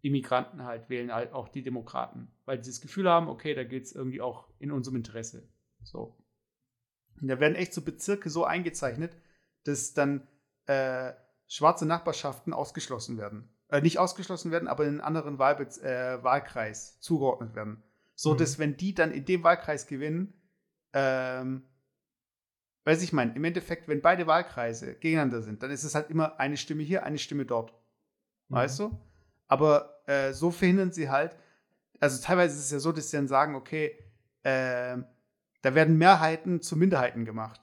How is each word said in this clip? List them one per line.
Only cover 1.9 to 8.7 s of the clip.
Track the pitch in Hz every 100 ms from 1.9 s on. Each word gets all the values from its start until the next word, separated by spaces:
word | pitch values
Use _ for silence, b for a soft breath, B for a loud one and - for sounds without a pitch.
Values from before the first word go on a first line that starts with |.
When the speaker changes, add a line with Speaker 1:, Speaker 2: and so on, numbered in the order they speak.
| 131 123 123 123 _ -
Speaker 1:
weil | 131
sie | 117
das | 123
Gefühl | - 190 185
haben, | 170 165
okay, | 131 156 143
da |
geht's | 123 131 131
irgendwie | - 131 127
auch | 123 110 - _
in | 143
unserem | 143 123 131
Interesse. | 113 113 113 117 - _ _ _
So. | 110 - - _ _ _ _ _ _ _ _ _ _ -
Und | 135
da | 131
werden | 151 175
echt | 160
so | -
Bezirke | 151 - - 202 170
so | 151 -
eingezeichnet, | 170 170